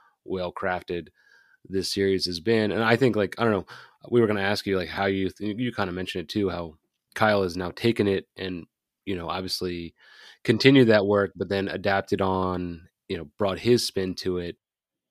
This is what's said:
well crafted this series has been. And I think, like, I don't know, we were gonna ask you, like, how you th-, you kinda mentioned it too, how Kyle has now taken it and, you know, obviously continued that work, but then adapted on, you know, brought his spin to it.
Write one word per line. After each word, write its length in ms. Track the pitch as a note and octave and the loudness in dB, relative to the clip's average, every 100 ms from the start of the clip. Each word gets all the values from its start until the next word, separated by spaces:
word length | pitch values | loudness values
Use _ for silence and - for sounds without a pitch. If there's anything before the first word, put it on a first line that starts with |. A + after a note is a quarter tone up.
| _ _ | _ _
well 280 | - F#2 F2+ | -8 -6 -6
crafted 560 | - F#2+ F2+ - F2 D#2 _ _ _ _ _ - | -4 -4 -4 -4 -8 -8 _ _ _ _ _ -6
this 240 | F#2+ F2 | -4 -2
series 320 | - G2 F#2+ F2 | 0 0 0 -2
has 140 | F2 | -4
been. 300 | D#2+ A2+ G#2+ | 0 2 2
And 140 | F#2+ | 0
I 100 | A2+ | 2
think, 220 | A#2 C3 G#2+ | 4 4 2
like, 180 | F#2+ - | 0 0
I 40 | |
don't 80 | A#2 | 0
know, 140 | G2+ E2+ - - _ - | 0 -2 -14 -20 _ -2
we 100 | A#2+ | 2
were 60 | A2 | 2
gonna 120 | G#2 | 2
ask 240 | G2 G#2 - | 0 -2 -2
you, 100 | F#2+ | -2
like, 120 | E2 | -2
how 180 | F#2 G2 | -2 -2
you 240 | G2 F#2+ | 0 -2
th-, 260 | - G#2 G#2 | -4 -8 -6
you 140 | B2 | -6
kinda 200 | A2 G2 | -4 -4
mentioned 300 | F2+ F#2 F#2 | -4 -6 -8
it 60 | E2 | -6
too, 200 | - G2 | -2 -2
how 260 | F2 E2+ D#2 _ _ _ - | -2 -8 -12 _ _ _ 0
Kyle 260 | A2 G#2 | 2 2
has 140 | F#2+ F2 | 0 -2
now 140 | F2+ | -8
taken 340 | - A#2 A2+ G2+ | -2 0 2 2
it 220 | G2 - - | 0 -4 -10
and, 300 | F#2+ F2+ D#2 _ _ _ | -10 -10 -12 _ _ _
you 120 | - F#2 | -8 -6
know, 120 | E2+ | -6
obviously 640 | F2 F#2 - F#2 F2 E2+ - - - - - | -6 -6 -6 -6 -6 -10 -16 -20 -20 -20 -6
continued 440 | - A2 C3+ C#3 A#2 | 0 4 8 8 8
that 180 | G#2+ G2+ | 6 4
work, 260 | G2+ G2 | 2 2
but 140 | - F#2 | -2 -4
then 180 | G2 G2 | -2 -2
adapted 520 | F#2+ G2 G2 F#2+ F#2+ | -2 0 0 0 0
on, 680 | F#2+ F#2+ F#2 F2+ F2+ E2+ E2+ _ - | 2 2 0 -2 -4 -10 -16 _ -10
you 80 | F2+ | -10
know, 100 | D2+ - | -8 -4
brought 200 | G2+ F2 | -2 0
his 280 | A2+ A#2+ - | 2 2 2
spin 280 | - F#2+ F2 | -4 -4 -4
to 220 | F#2+ F2+ | -6 -4
it. 180 | F2 - _ _ _ _ _ | -6 -12 _ _ _ _ _